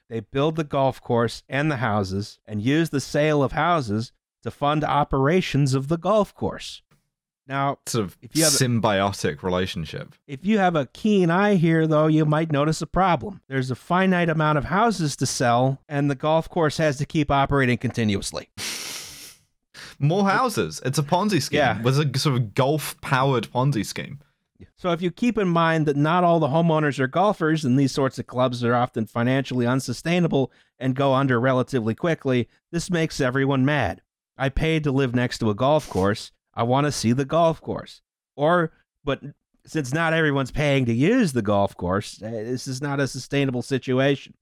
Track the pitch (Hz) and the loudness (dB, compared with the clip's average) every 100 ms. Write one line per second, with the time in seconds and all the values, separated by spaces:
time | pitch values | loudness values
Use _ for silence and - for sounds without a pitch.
0 | - 113 107 135 151 160 147 143 135 - | -10 -10 -6 -2 -2 -2 -4 0 -2 -2
1 | - 120 117 - - 131 156 127 120 104 | -2 0 0 -4 -8 -2 -2 -2 -2 -2
2 | 95 95 101 - - 107 113 151 165 175 | -2 -4 -8 -12 -12 -6 0 0 0 -2
3 | - 151 156 147 127 - 160 170 120 107 | -4 0 2 2 0 0 0 0 0 -4
4 | 117 _ _ _ 117 - 143 151 147 143 | -4 _ _ _ -12 -4 -2 0 0 0
5 | 147 139 139 180 - 135 143 135 139 170 | 0 2 2 2 2 0 2 0 0 -2
6 | 180 214 196 - 208 - - - _ _ | 0 0 0 -2 -6 -6 -12 -18 _ _
7 | _ _ _ _ - 135 139 135 - 120 | _ _ _ _ -8 -2 -2 -2 -4 -2
8 | 95 - 120 151 156 - 131 117 110 98 | -2 -6 -6 0 2 2 2 2 2 2
9 | 98 98 98 73 92 90 92 87 78 - | 2 0 -4 -4 -2 0 -2 -4 -8 -10
10 | - _ - 139 185 214 185 165 131 - | -14 _ -16 -6 0 2 2 0 -2 -2
11 | 214 208 175 175 208 196 165 165 160 151 | 2 4 4 4 4 4 4 4 4 4
12 | 156 156 151 151 160 139 151 151 165 175 | 4 4 4 2 0 0 0 -2 -2 0
13 | 190 156 107 98 - 135 131 120 - 180 | 2 0 -4 -14 -6 -4 -4 -6 -2 2
14 | 190 180 170 156 151 151 120 180 233 170 | 2 2 2 2 2 0 0 0 0 0
15 | 151 - 131 - 123 120 131 135 - 143 | -4 -2 -4 0 2 2 2 -2 -6 -2
16 | 143 131 151 160 - 180 151 - 160 139 | -2 0 0 0 0 0 0 0 -2 -2
17 | 147 160 143 139 139 139 127 120 123 - | -2 -2 0 2 2 2 2 0 -2 -2
18 | 110 95 - - - - - - - - | 0 0 -4 -10 -14 -12 -10 -10 -10 -12
19 | - - - - _ _ _ - - - | -16 -18 -20 -20 _ _ _ -20 -20 -2
20 | 143 190 196 208 254 117 82 78 127 139 | 0 2 2 2 0 0 -4 -4 -4 -2
21 | 147 180 214 175 - 147 131 101 117 135 | 0 0 2 0 0 0 0 0 0 0
22 | 147 127 156 123 110 - 131 151 - - | 0 0 0 0 -2 0 0 0 -4 -10
23 | - 127 139 123 - 123 135 117 92 - | -2 0 2 0 -2 -2 0 0 -4 -8
24 | 73 - _ _ _ - - _ 185 165 | -12 -14 _ _ _ -20 -20 _ -4 -2
25 | 180 - 240 220 185 170 165 160 151 143 | -2 -2 -2 0 0 2 2 2 0 2
26 | 151 180 175 170 147 156 170 156 151 135 | 2 2 4 4 2 2 2 2 0 0
27 | 131 165 202 190 160 156 139 131 139 - | -2 0 0 2 0 0 2 2 2 0
28 | 135 - - 123 127 123 117 120 123 - | -2 -4 -8 -2 -2 0 0 0 0 -4
29 | 110 - 120 135 131 127 120 131 131 117 | -4 -2 0 0 -2 -2 0 -2 -4 -6
30 | 165 175 165 143 135 _ _ - 131 131 | -2 0 2 0 -2 _ _ -8 -4 0
31 | 139 131 135 120 131 127 123 127 110 110 | 2 2 2 2 2 2 0 -2 -2 -2
32 | 175 160 135 127 113 _ _ 170 - 170 | -2 -2 0 0 -2 _ _ -6 -2 -2
33 | 160 - 131 135 139 139 131 147 98 95 | -2 0 0 0 0 2 2 2 -2 -4
34 | _ _ _ - 135 - 160 160 143 135 | _ _ _ -6 -4 -2 0 0 0 0
35 | 131 123 123 - 113 101 131 151 - 92 | 0 0 -2 -2 -2 0 2 2 0 0
36 | 95 104 - _ _ - 117 131 147 - | 0 -2 -6 _ _ -4 0 2 0 0
37 | 110 123 135 156 165 156 - 98 - - | 0 0 0 2 2 2 -6 -10 -10 -20
38 | _ _ _ - 147 175 160 _ _ _ | _ _ _ 0 4 4 2 _ _ _
39 | 135 135 143 - _ _ - 160 127 151 | -4 -4 -6 -18 _ _ -8 -4 -2 0
40 | 165 160 151 139 131 - 147 139 120 117 | 2 2 2 0 -2 0 2 2 2 2
41 | 156 254 190 123 104 101 101 - 90 95 | 4 4 2 0 2 2 2 -2 -2 -2
42 | - - 110 117 113 127 - 127 147 139 | -4 -12 -10 -8 -6 -6 -6 -8 -4 -2
43 | 131 131 - 139 139 123 - 131 - 127 | -4 -6 -4 -2 -2 -2 -4 -4 -2 0
44 | 139 143 - - | 2 0 -4 -20